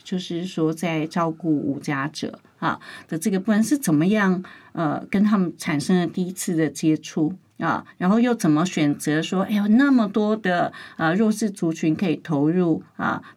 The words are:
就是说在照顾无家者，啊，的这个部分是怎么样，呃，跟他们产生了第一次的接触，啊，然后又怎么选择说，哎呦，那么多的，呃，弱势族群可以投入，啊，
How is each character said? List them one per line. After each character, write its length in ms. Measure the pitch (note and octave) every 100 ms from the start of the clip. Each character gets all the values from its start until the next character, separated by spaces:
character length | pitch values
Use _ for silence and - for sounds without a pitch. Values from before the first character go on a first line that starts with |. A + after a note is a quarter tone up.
就 140 | - F#3
是 280 | F3+ E3+ F#3
说 280 | - D#3
在 320 | D#3+ F3+ D#3+ D#3
照 240 | F3+ E3
顾 220 | D#3+ E3+ D3
无 220 | C#3+ C#3
家 280 | D3 C#3 C#3
者， 320 | - - - _ -
啊， 220 | D#3+ - - - -
的 100 | D#3+
这 100 | A3
个 100 | G3
部 80 | F#3+
分 140 | G#3
是 160 | A3 D4
怎 160 | C4+
么 140 | D3 E3+
样， 360 | G#3+ F#3+ F3+ F3+ - -
呃， 320 | - D#3+ C#3 -
跟 120 | G3+
他 140 | G#3 G#3
们 160 | F3 -
产 220 | - D3+
生 180 | - F#3
了 80 | E3
第 180 | D#3+ F3+
一 60 |
次 240 | F#3 - E3
的 140 | D#3
接 280 | C#3 D#3+ D#3
触， 360 | - - D#3 F#3 _ -
啊， 260 | E3 - - -
然 120 | F3+
后 100 | A3
又 140 | B3
怎 160 | A#3 E3
么 160 | D3+ F3+
选 300 | F3 D3 C#3+
择 260 | - D3+
说， 200 | D#3+ F#3+
哎 100 | F#3+
呦， 140 | G#3 G#3
那 240 | A3 C#4+
么 160 | C4 G#3
多 280 | A3 G#3+ A3
的， 360 | G3 F3 D3 - - -
呃， 160 | E3
弱 180 | F3+ A3
势 180 | G#3+ A3
族 240 | - E3+
群 220 | D#3+ E3 D#3
可 140 | F#3+
以 60 | D3
投 340 | - D3 D3+
入， 320 | F3+ F3 D#3+ - -
啊， 240 | - - -